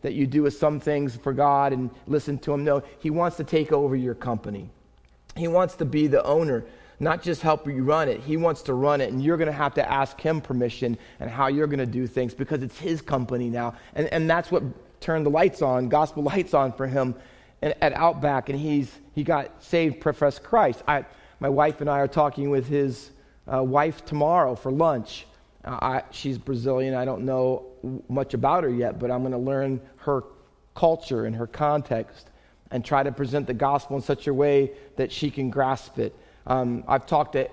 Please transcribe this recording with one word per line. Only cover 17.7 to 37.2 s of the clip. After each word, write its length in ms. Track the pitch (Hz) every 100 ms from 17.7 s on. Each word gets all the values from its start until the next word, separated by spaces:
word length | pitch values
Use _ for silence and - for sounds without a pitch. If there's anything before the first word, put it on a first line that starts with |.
| -
at 140 | 156
Outback, 560 | 135 165 151 143 135 123
and 80 | 139
he's, 320 | 151 147 127 - -
he 80 | -
got 400 | 147 151 135 -
saved, 380 | - 170 160 -
professed 420 | 160 143 147 -
Christ. 400 | - 233 165 113 -
I, 200 | 143 117 - - -
my 100 | 143
wife 320 | 139 151 151
and 80 | 147
I 80 | 139
are 80 | 135
talking 420 | 151 147 139 139
with 160 | 139 127
his, 440 | 143 139 123 - - _ _ -
uh, 100 | 131
wife 420 | 131 139 156 151
tomorrow 500 | - 151 147 175 143
for 160 | 120 131
lunch. 560 | 135 165 135 107 - - - _ _
Uh, 140 | - 123
I, 220 | 131 131 -
she's 280 | - 143 123
Brazilian. 560 | - 123 123 131 131
I 100 | 131
don't 200 | 131 113
know 420 | 127 131 127 131 - -
w-, 200 | - 131 -
much 260 | 131 135
about 300 | 131 135 175
her 60 | 151
yet, 280 | 120 120 -
but 120 | 120
I'm 120 | 123
gonna 160 | 131 127
learn 420 | 127 135 135 131 127 -
her 260 | - 135 - - _ _ _
culture 500 | - 165 160 - 123
and 120 | 113 113
her 100 | 117
context 840 | - 151 147 - 117 113 - - - _ _ _
and 140 | 127
try 180 | 113 143
to 100 | 139
present 340 | 131 139 143 135
the 80 |
gospel 420 | 120 139 143 - 139
in 60 |
such 260 | - 143 -
a 60 |
way 380 | 135 143 143 139 - - -
that 160 | 131
she 180 | - 147
can 200 | - 131
grasp 480 | 127 131 131 - -
it. 180 | 110 - - - -
Um, 360 | 131 123 120 -
I've 180 | 131 -
talked 280 | 156